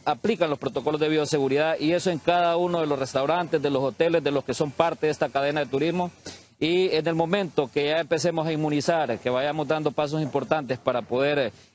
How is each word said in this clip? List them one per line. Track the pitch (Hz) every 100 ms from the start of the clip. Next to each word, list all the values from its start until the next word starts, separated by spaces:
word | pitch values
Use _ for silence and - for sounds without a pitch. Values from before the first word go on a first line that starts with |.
aplican | - - 208 214 165
los | 143
protocolos | 135 120 123 151
de | 151
bioseguridad, | 156 147 151 135 135 160 160
y | 151
eso | 175 185
en | 165
cada | - 175 175 170
uno | 180 175
de | 156
los | 139
restaurantes, | 131 135 139 170 170 160
de | 143
los | 135
hoteles, | 135 107 165 170
de | 143
los | 143
que | -
son | 127 151
parte | - 165 156 156
de |
esta | 151 147
cadena | 139 139 151
de | 139
turismo. | 135 156 175 180 - - - - _
Y | 151 175 185
en | 156 156
el |
momento | 165 165 202 185 - 135
que | - 143
ya | 160
empecemos | 160 160 170 165 156
a |
inmunizar, | 156 151 147 139 170 139 113
que | 123
vayamos | 127 143 151 139
dando | 156 151
pasos | 143 147 156
importantes | 151 214 240 156 131 127
para | - 123
poder, | 110 120 139 147 120 - -